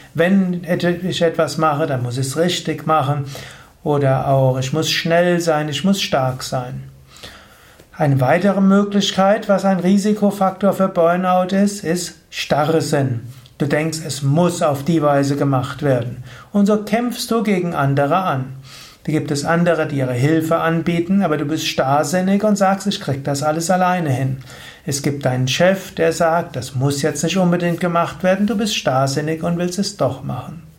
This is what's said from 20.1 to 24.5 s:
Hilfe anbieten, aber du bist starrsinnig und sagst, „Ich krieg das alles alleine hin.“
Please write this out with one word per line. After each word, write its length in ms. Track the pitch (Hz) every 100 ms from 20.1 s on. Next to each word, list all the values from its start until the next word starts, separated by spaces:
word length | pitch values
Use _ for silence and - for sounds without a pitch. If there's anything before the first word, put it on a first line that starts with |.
Hilfe 460 | 123 143 160 160 165
anbieten, 640 | 165 165 165 170 170 196
aber 160 | 180 151
du 80 | 147
bist 200 | 156 -
starrsinnig 800 | - 135 147 143 180 185 202
und 120 | 214 202
sagst, 300 | 190 196 202
„Ich 140 | -
krieg 240 | - 135
das 180 | 147 139
alles 280 | 151 156 165
alleine 400 | 185 180 180 156
hin.“ 280 | 123 131 131 -